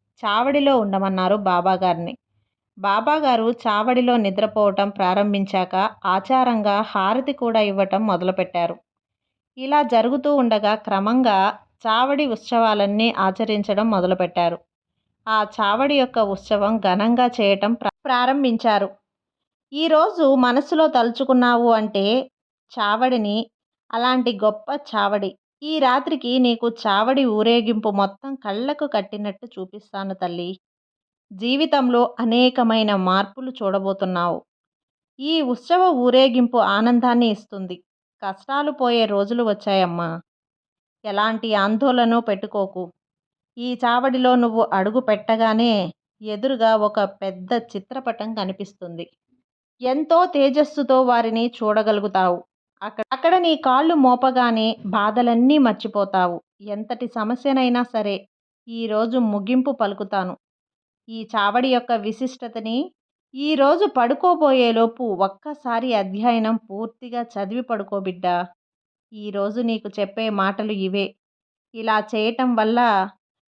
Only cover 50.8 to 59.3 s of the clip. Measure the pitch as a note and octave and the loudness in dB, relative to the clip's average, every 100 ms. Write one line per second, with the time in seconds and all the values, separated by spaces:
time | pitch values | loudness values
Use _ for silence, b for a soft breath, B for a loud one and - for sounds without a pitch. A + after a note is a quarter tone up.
50.8 | B3+ C4 B3+ A#3 A3+ A3+ A#3+ - G#3+ G#3+ | 2 2 4 2 0 -2 -4 -2 0 2
51.8 | G#3+ G#3 G3 F#3+ F#3 F3 - _ _ - | 2 0 0 0 2 0 -6 _ _ -16
52.8 | G#3 A3 A3 C4 E4 F#4 E4+ D#4 C4+ C4 | -14 -10 -8 0 2 2 2 0 2 2
53.8 | D#4+ D#4+ B3+ B3 C4 B3+ A#3+ A3+ A3 A3 | 4 4 4 4 2 2 2 2 -2 -4
54.8 | G3 G#3 G#3 A3+ A#3+ A#3 B3+ D4+ B3 G#3 | -4 -2 0 2 2 4 4 6 4 0
55.8 | A3 G3+ G3 F#3+ F3+ E3+ _ _ G#3 G#3 | -4 -4 0 0 0 -2 _ _ -12 -10
56.8 | G#3+ A#3 A#3 A#3 G#3+ B3+ C#4+ C4 B3+ A#3+ | -8 -8 -8 -6 -4 -2 0 2 2 0
57.8 | B3 A3+ G#3 G3 - _ _ _ - A3+ | -2 -4 -4 -4 -10 _ _ _ -16 -8
58.8 | A3+ G#3+ A3+ B3+ A3 | -4 -2 0 0 0